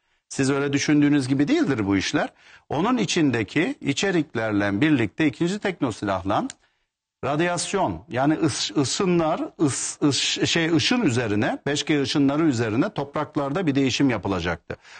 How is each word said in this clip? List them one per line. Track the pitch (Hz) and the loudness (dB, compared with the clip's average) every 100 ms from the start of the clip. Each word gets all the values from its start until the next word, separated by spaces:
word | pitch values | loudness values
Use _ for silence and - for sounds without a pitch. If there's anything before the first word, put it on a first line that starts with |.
| _ _ _ | _ _ _
Siz | - 135 | -2 0
öyle | 139 143 | 0 0
düşündüğünüz | 139 - 147 143 143 127 | -2 2 4 6 4 2
gibi | 135 285 | 0 2
değildir | 320 240 120 98 | 2 0 0 2
bu | 98 | 0
işler. | - 151 233 - - - _ | 0 -2 -4 -8 -20 -20 _
Onun | 135 202 254 | -2 0 0
içindeki | 202 - 151 117 107 143 196 285 | 0 2 2 2 -2 -2 -2 -4
içeriklerle | - 135 202 180 147 117 110 104 101 101 | -4 -2 0 0 -2 -4 -2 0 0 0
birlikte | 156 147 110 - 156 | 2 2 0 0 -2
ikinci | 120 170 208 | 0 -4 -2
tekno | 208 185 135 | -4 -2 -4
silahla | - 104 95 92 117 262 - _ _ _ _ _ _ | -2 -2 -2 0 -2 -2 -10 _ _ _ _ _ _
radyasyon, | 123 147 175 175 - 202 156 80 - | -4 0 0 -2 -4 -2 -2 -4 -6
yani | 117 139 | -2 0
ıs-, | 156 160 - - 156 | 2 0 -2 -4 -2
ısınlar, | 131 - 190 175 156 190 302 - | -2 0 2 2 2 0 -4 0
ıs-, | 156 127 - - | 0 0 -6 -2
ıs-, | 147 127 - - 147 | 0 0 -2 -2 0
şey, | 170 160 165 | 0 2 2
ışın | - 247 | 2 2
üzerine, | 196 117 117 104 139 233 - | 2 0 0 0 0 -2 -4
beş | 147 - | -4 0
G | 147 | 0
ışınları | 131 156 139 147 | 0 2 2 2
üzerine | 165 120 117 110 196 | 2 2 0 0 -2
topraklarda | - 143 160 147 - 139 151 175 | -4 -6 -6 -4 -4 -4 -2 0
bir | 135 | 2
değişim | 135 - 139 | 0 2 2
yapılacaktı. | 110 98 95 85 82 - - - - | 0 -2 -2 -2 -6 -8 -14 -14 -20